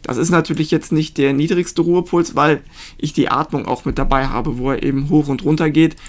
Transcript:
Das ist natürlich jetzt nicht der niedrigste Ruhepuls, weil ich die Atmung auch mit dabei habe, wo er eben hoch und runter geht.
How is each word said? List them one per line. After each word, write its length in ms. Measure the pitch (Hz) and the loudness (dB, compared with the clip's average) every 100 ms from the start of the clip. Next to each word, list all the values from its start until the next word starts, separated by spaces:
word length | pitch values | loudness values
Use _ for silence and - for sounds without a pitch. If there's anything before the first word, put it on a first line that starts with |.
Das 140 | - 123 | -8 -2
ist 140 | 165 | 2
natürlich 420 | 175 165 156 151 | 2 2 -2 0
jetzt 220 | 160 - | -2 0
nicht 240 | 156 156 - | -2 -2 0
der 160 | 139 | 0
niedrigste 480 | 139 160 175 170 - | 2 0 0 -2 -2
Ruhepuls, 540 | 170 175 175 170 170 - | 0 0 2 0 0 2
weil 260 | 151 139 - - - - | 2 2 -2 -20 -20 -8
ich 140 | 151 | -6
die 180 | - 131 | 0 0
Atmung 360 | 123 156 143 92 | 0 -2 -4 -4
auch 180 | 123 | -4
mit 140 | - 139 | -4 -2
dabei 300 | 127 135 135 | 0 2 0
habe, 300 | 120 131 123 | -2 -4 -4
wo 140 | 127 | -2
er 100 | 135 | -2
eben 280 | 139 135 143 | -2 -2 2
hoch 180 | 151 147 | 2 2
und 160 | 135 | -2
runter 260 | - 156 160 | 0 0 2
geht. 280 | 151 160 - | 4 2 2